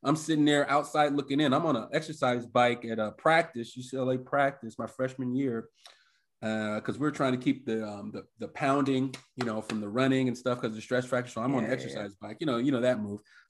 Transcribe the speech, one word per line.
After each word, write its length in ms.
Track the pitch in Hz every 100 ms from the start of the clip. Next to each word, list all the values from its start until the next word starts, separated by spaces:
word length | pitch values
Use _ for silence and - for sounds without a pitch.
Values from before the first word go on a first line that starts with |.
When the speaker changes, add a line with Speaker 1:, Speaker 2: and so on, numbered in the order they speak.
Speaker 1:
I'm 120 | 135 156
sitting 300 | 156 156 147
there 240 | 147 139
outside 440 | 143 139 151 147
looking 260 | 143 135 139
in. 140 | 147
I'm 120 | 139 165
on 100 | 120
an 140 | -
exercise 520 | 160 160 156 127 123 120
bike 380 | 123 120 120 117
at 140 | 110
a 120 | 107
practice, 640 | - 156 165 165 120 120 131
U 60 |
C 140 | 127 131
L 120 | 127
A 60 | 131
practice, 600 | 127 143 139 139 113 -
my 80 | 110
freshman 460 | - 131 131 123 127
year, 340 | 135 113 - _ - - _ _ _ _
uh, 380 | 110 110 107 107
'cause 160 | - 110
we're 140 | 147
trying 220 | 147 135
to 40 | 127
keep 280 | 139 131 -
the, 220 | 110 107
um, 240 | 104 104
the, 120 | 101 - _
the 80 | 110
pounding, 640 | - 139 143 135 131 131 127 - -
you 100 | 117
know, 160 | 110
from 200 | - 110
the 80 | 104
running 380 | 117 135 131 127
and 80 | 120
stuff 200 | 127 123
'cause 100 | 120
of 40 | 110
the 60 |
stress 240 | - 127 127
fracture. 260 | 123 123
So 100 | 113
I'm 120 | 127 135
on 80 |
Speaker 2:
Yeah, 60 | 110
Speaker 1:
an 0 |
Speaker 2:
yeah, 60 | 135
yeah. 60 | 131
Speaker 1:
exercise 300 | 135 101 -
bike, 220 | 104 110
you 60 | 160
know, 100 | 117
you 140 | 135
know 100 | 127
that 180 | 123 117
move. 200 | 104 104 - - _